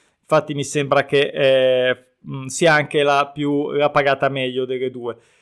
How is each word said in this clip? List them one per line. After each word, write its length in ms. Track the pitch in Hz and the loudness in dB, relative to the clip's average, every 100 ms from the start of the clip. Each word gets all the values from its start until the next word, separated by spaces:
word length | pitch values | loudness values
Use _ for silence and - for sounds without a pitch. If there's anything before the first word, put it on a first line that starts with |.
| _ _ | _ _
Infatti 340 | - 156 147 | 0 0 0
mi 120 | 143 135 | -8 -4
sembra 400 | 151 139 139 135 | -4 0 0 2
che, 260 | 143 143 | 0 0
eh, 640 | 151 135 131 131 127 127 123 _ _ 151 | 0 2 4 4 2 0 -2 _ _ -14
mm, 200 | 139 131 | -12 -10
sia 260 | - 170 | 0 2
anche 280 | 151 143 151 | 2 2 0
la 300 | 143 139 143 | 2 2 0
più, 380 | 147 143 143 147 | -4 -2 -2 -2
la 180 | 143 147 | 0 2
pagata 380 | 147 139 135 135 | 2 0 0 0
meglio 380 | 135 127 127 127 | -2 -4 -4 -4
delle 260 | 127 127 | -4 -6
due. 260 | 127 117 113 _ _ | -6 -10 -10 _ _